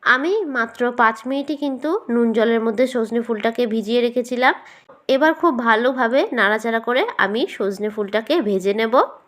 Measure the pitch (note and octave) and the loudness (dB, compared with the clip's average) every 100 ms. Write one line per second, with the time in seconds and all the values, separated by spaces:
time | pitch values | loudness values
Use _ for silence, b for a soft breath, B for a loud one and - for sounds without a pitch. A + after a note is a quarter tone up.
0 | - B3+ D4 G#4 F4+ C4 A#3 - B3 A#3+ | 2 2 2 -2 -2 -2 -4 -2 -4 2
1 | A3+ A3+ B3+ C4+ C#4+ D4 C#4+ C4 D4 F#4 | 2 2 -4 -4 -4 -4 -4 -4 -2 -4
2 | - A#3 A#3 A3 A3+ A#3 A3 G#3+ B3+ B3+ | -2 0 2 2 2 2 0 0 0 0
3 | A3 A#3 A#3 A3+ A3 A3+ A#3+ A3+ G3+ A#3+ | -2 -2 -2 -2 -2 -2 -2 -2 0 0
4 | A#3+ A#3 B3 B3 B3+ - B B B - | 0 -2 -4 0 0 0 B B B -20
5 | _ C4 D#4 D#4+ E4+ B3+ A#3 A3 B3 C4 | _ 2 2 2 0 0 2 2 2 0
6 | A#3 C4 G#4 C4+ G3+ G#3+ A#3 A3+ A3+ B3 | 0 2 0 2 2 2 -2 -4 -2 -2
7 | A4 - G3 G#3+ E4 - G3+ F#3+ G#3 G#3+ | -2 -2 -2 0 -4 -2 -4 -2 -6 -4
8 | G3+ G#3 A3+ D#4+ G#3+ G3 F#3 G3+ A3+ B3 | -4 -4 0 0 0 0 0 0 2 2
9 | G4+ - | 2 -2